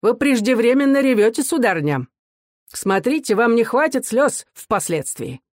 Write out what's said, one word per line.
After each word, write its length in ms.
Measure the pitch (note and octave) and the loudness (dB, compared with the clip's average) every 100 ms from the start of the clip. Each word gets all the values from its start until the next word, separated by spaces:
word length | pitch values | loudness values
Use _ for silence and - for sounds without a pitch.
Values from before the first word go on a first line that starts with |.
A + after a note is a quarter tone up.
Вы 140 | G3+ | 0
преждевременно 840 | B3+ C#4+ B3+ G#3+ A#3+ A#3 C4 C#4 C#4 | 0 2 2 2 2 2 2 2 2
ревёте, 420 | C#4 A#3 G#3 A3+ | 2 4 2 0
сударыня. 640 | C#4 E4 A#3 E3+ D3 C#3 B2+ _ _ _ _ _ _ | -4 0 0 0 -2 -2 -6 _ _ _ _ _ _
Смотрите, 680 | - - G3 A#3+ D4+ C4 | -8 -2 0 0 -2 -2
вам 200 | G3+ A#3 | 0 2
не 80 | A#3 | 2
хватит 420 | A3+ B3 D4+ C4 | 2 0 0 -2
слёз 400 | C4 A3+ C#4 - - | -2 0 0 -2 -14
впоследствии. 880 | - - G3+ - E3 C#3 - - B2+ _ | -20 -4 -4 -2 -4 -4 -10 -10 -12 _